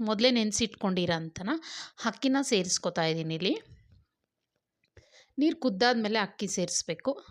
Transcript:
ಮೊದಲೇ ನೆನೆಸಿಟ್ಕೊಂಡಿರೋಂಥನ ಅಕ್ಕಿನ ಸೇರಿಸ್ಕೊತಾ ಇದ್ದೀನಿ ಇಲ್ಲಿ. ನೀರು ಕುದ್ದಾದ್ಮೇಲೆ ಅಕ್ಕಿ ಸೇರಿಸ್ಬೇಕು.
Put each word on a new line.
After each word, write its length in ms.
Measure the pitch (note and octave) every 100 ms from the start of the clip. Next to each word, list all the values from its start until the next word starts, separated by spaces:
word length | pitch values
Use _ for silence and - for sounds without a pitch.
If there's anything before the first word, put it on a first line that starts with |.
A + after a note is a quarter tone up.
ಮೊದಲೇ 300 | G#3+ G#3 B3
ನೆನೆಸಿಟ್ಕೊಂಡಿರೋಂಥನ 1200 | A#3+ G#3+ - A3 - G3 F#3 F3 E3 D#3+ - F#3+ D#4+ - - - - A#3
ಅಕ್ಕಿನ 320 | - C4+ C4+
ಸೇರಿಸ್ಕೊತಾ 640 | C4+ G#3 F3+ - F3+ F3 D#3+
ಇದ್ದೀನಿ 300 | D#3+ D#3+ D#3+
ಇಲ್ಲಿ. 180 | F#3 G#4+ - - _ - _ _ _ _ _ _ _ _ _ - - - _ -
ನೀರು 160 | D#4 -
ಕುದ್ದಾದ್ಮೇಲೆ 640 | B3+ F#3 A#3+ A#3+ G#3 A3
ಅಕ್ಕಿ 280 | G3 - G3
ಸೇರಿಸ್ಬೇಕು. 640 | - F3 - - E3 - C#4 -